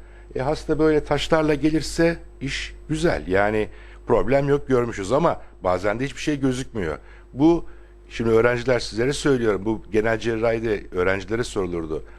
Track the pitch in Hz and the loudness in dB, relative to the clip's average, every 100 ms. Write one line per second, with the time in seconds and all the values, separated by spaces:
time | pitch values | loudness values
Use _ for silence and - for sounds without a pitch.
0 | - - - - 131 156 - 151 156 151 | -16 -20 -10 -6 -4 -4 -2 2 4 2
1 | - 147 - 160 156 147 151 156 151 - | 2 -2 2 2 2 2 2 0 -2 2
2 | 170 170 - - 135 - - - - 156 | 2 0 -10 -10 -8 -6 -8 -12 -6 0
3 | 165 80 80 95 104 107 104 - - - | 0 0 0 2 2 2 -2 -6 -18 -10
4 | - 110 98 139 143 143 143 123 120 101 | 2 2 4 2 4 0 2 2 2 -4
5 | 95 135 165 110 - - 92 90 104 113 | 0 2 2 0 -8 -4 -2 0 0 -2
6 | 139 - - 147 135 127 135 113 82 71 | -4 -4 -4 0 0 -2 -6 -4 -4 -6
7 | - - - 123 156 170 - - - - | -12 -20 -12 2 4 4 -2 -14 -18 -20
8 | - - 117 113 120 120 117 120 - 101 | -14 -2 4 6 6 2 0 0 0 -2
9 | 127 143 147 127 113 95 101 107 - 107 | -2 0 2 2 2 0 -2 -4 -2 0
10 | 113 113 110 110 113 113 113 101 - 92 | 0 0 -2 0 0 0 -2 -4 -4 0
11 | 90 98 92 113 120 104 90 87 80 76 | 0 0 -2 -4 -2 -2 -2 -4 -4 -8
12 | - | -8